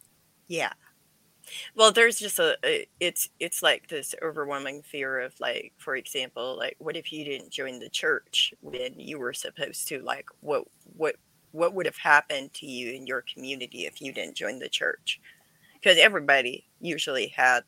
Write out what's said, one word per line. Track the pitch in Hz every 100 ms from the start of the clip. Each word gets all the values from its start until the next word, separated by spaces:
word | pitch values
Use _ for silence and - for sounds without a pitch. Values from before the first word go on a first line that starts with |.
| _ _ _ _ -
Yeah. | 165 120 - _ _ _ _ _ _ - - - 220
Well, | 214
there's | 214 233 233
just | 202 -
a, | 160 - 143
a, | 151 - -
it's, | 175 - - -
it's | 170 -
like | 165 123 -
this | 156 127 -
overwhelming | 160 151 143 143 135 143
fear | - 143 135 131
of, | 127 -
like, | 127 - - _
for | - 131
example, | - 139 127 117 127 131
like, | 127 -
what | 156 160
if | -
you | 156
didn't | 147 139 -
join | - 135 123
the | -
church | - 160 139 - - - -
when | 147 - 127 160
you | 139 147
were | 123
supposed | - - - - - -
to? | 139
Like, | 127 - - -
what, | 147 139 - _ - -
what, | 156 - _ _ _
what | 151 170
would | 190 156
have | -
happened | 160 147 - 143 139 -
to | 147
you | 123 123
in | 131 131
your | 131 -
community | - 131 135 123 92 78
if | -
you | 139
didn't | 113 85 -
join | 95 127
the | -
church? | - - - - - - - _ _ _ _
'Cause | 196 165
everybody | 208 190 143 139 123 143 - _
usually | 170 143 160 131 107
had, | - 127 123